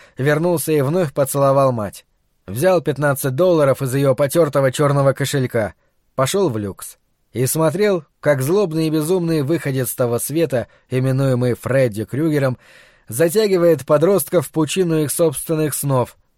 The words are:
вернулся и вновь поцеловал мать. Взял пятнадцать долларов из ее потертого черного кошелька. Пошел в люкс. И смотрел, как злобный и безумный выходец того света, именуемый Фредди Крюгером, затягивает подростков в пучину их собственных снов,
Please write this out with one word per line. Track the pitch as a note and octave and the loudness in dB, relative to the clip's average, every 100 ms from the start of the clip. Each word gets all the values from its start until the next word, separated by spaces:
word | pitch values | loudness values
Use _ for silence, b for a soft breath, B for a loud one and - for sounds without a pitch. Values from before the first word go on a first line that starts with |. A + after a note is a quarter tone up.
| b b | b b
вернулся | C3 D3+ E3+ E3+ C#3+ | 0 0 0 -2 0
и | D#3 | 0
вновь | C3 F3 E3 | 0 0 -2
поцеловал | - C#3 C#3+ C#3 C3+ C3+ | -2 -2 0 2 4 2
мать. | A#2+ G2+ - - _ _ _ - | 0 -6 -10 -20 _ _ _ -12
Взял | G2+ F3 F3+ | -2 2 2
пятнадцать | D3 C#3 D3 C3+ C#3 B2+ | 0 -2 0 0 -2 0
долларов | F#3 E3+ C#3 C3 | 2 4 2 2
из | C3+ | -2
ее | C3 C#3 B2+ | 0 0 2
потертого | C#3+ E3+ D#3 C#3 C3+ | 0 2 2 2 0
черного | B2+ C#3+ C#3+ C#3 | 2 0 2 2
кошелька. | C3 C#3 C#3+ B2+ A#2+ G2+ - _ _ _ - | 0 -2 -2 -2 -2 -4 -6 _ _ _ -4
Пошел | C3+ G3 F#3 | -2 0 0
в | A2+ | -2
люкс. | G2+ F#2 - - _ _ _ | -6 -10 -16 -20 _ _ _
И | G#2+ B2+ | -4 -2
смотрел, | D#3 D#3+ D#3+ G#3 F#3+ C#3+ _ | 0 0 0 0 -2 -6 _
как | - C#3+ | -2 0
злобный | C3 F#3+ G3 D#3 D#3+ | 2 0 0 0 0
и | |
безумный | D#3 D3+ F#3 E3+ D#3+ | 0 0 0 0 -2
выходец | C3+ E3 D3 C3+ B2+ | 0 -2 -2 -4 -4
того | - B2 A#2 | -2 -2 -2
света, | - D3+ D#3+ B2+ G#2+ b b | -4 -2 0 -2 -4 b b
именуемый | B2+ C3 C3 C3+ B2 B2 | -2 0 0 0 0 0
Фредди | A#2 - C3 B2+ G#2 G#2 | -2 -2 0 0 -2 -6
Крюгером, | B2+ D#3+ D3 C3+ B2 b b b b b | -4 -2 0 -2 -4 b b b b b
затягивает | A2 E3 F#3+ G#3+ F#3+ E3+ D#3 - | -2 0 2 2 4 4 4 2
подростков | D3+ E3 G3 - F3+ C#3 | 2 4 2 2 -2 -2
в | |
пучину | - D#3 - F3+ D#3+ | -2 -2 0 0 0
их | D3 | -2
собственных | - E3 C#3+ - D#3+ D#3 - | 0 -2 -2 -4 -2 -2 -4
снов, | D3 C3 A#2 - _ | -2 0 -2 -6 _